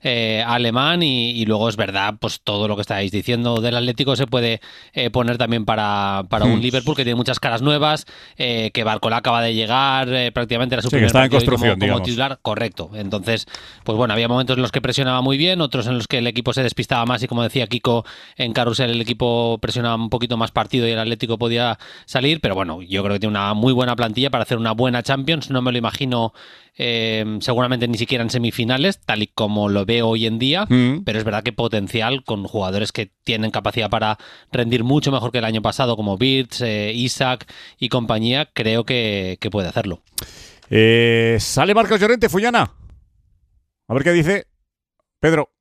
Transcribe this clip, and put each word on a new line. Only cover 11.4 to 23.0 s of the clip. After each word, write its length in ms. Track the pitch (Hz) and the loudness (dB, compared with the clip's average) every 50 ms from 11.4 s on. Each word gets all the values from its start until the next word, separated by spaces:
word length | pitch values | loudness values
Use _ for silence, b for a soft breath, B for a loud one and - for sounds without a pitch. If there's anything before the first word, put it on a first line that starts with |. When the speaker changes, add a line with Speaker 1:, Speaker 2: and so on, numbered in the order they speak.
| 120 127 | 4 4
Speaker 2:
construcción, 240 | 123 117 120 117 | 2 4 4 2
Speaker 1:
como, 80 | 98 95 | 2 2
como 60 | 98 | 2
Speaker 2:
digamos. 200 | 101 98 98 92 127 | 2 2 0 0 -2
Speaker 1:
titular, 320 | 120 113 131 139 135 - _ | -2 -2 -2 -4 -4 -6 _
correcto. 480 | - 107 104 117 110 - - 85 78 104 | -4 -4 -2 -4 -4 -4 -8 -12 -12 -10
Entonces, 540 | 107 104 98 101 104 92 117 113 110 - B B B B B B B B | -10 -8 -4 -4 -4 -2 -2 -2 -2 -4 B B B B B B B B
pues 140 | - 110 110 | -2 0 0
bueno, 160 | 123 117 104 | 2 2 2
había 140 | 110 117 117 | 0 2 2
momentos 300 | 120 127 131 120 131 127 | 2 0 2 0 0 0
en 40 | |
los 100 | 127 117 | 0 0
que 80 | - 135 | -2 -2
presionaba 420 | 110 123 123 - 139 127 127 127 | -2 -2 -2 0 0 0 0 0
muy 180 | 127 135 135 139 | 0 0 0 2
bien, 200 | 156 180 185 180 | 2 0 2 0
otros 280 | 160 135 117 131 117 120 | -2 -2 -2 -4 -2 -2
en 80 | 127 | -2
los 100 | 123 110 - | -2 -2 -2
que 120 | - 127 | -2 -2
el 80 | 117 120 | -2 -2
equipo 260 | 110 120 117 127 110 | -2 -2 -2 -2 -2
se 80 | 135 | 0
despistaba 420 | 131 120 - - 117 - 135 123 117 120 | -2 -2 -2 -4 -2 0 0 0 0 0
más 160 | 127 113 120 | 0 -2 -2
y, 40 | - | -4
como 140 | 123 117 | -2 -2
decía 240 | 117 110 - 143 120 | -2 0 0 -2 -2
Kiko, 400 | 104 120 120 _ 127 117 117 110 B B B B B B B | -2 -4 -4 _ 0 0 0 0 B B B B B B B
en 160 | 131 120 110 | -4 -2 0
carrusel 380 | - 120 120 113 104 127 120 | 0 0 0 0 0 0 0
el 100 | 117 117 | 0 -2
equipo 560 | 117 113 120 110 127 120 117 117 117 117 117 110 | -2 -4 -4 -2 0 0 2 2 0 0 -2 -2
presionaba 360 | - - - 123 117 120 117 | -4 -4 -4 -2 -2 -2 -2
un 160 | 113 113 110 | -2 -2 -2
poquito 260 | 117 123 120 117 120 113 | -2 -2 -2 -2 -2 -2
más 140 | 113 110 | -2 -2
partido 360 | - 120 110 - - 131 117 117 | -2 -2 -2 0 0 0 0 0
y 40 | |
el 80 | 117 110 | 0 -2
Atlético 400 | 113 110 117 110 - 113 117 104 | -2 -4 -4 -4 -4 -4 -2 -2
podía 400 | 120 117 117 117 120 120 110 - B B B B B | 0 -2 0 0 0 -2 -2 -6 B B B B B
salir, 360 | B - 135 123 143 160 160 | B -4 0 2 2 0 2
pero 120 | - 113 95 | 0 -2 0
bueno, 300 | 92 95 85 78 85 92 | 0 -2 -4 -6 -10 -8
yo 180 | 87 95 95 | -4 -4 -2